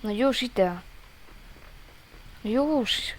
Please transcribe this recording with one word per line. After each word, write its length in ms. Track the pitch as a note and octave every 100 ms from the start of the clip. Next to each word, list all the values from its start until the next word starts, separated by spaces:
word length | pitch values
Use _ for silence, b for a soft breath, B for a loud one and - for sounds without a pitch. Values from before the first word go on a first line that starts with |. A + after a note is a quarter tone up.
No 80 | G#3+
już 320 | G#3 C4+ B3+
idę. 360 | B3 - F#3 F3+ - - - - - - - - - - - - - - - - G#3
Już. 560 | A#3 D4 D4+ A3 - -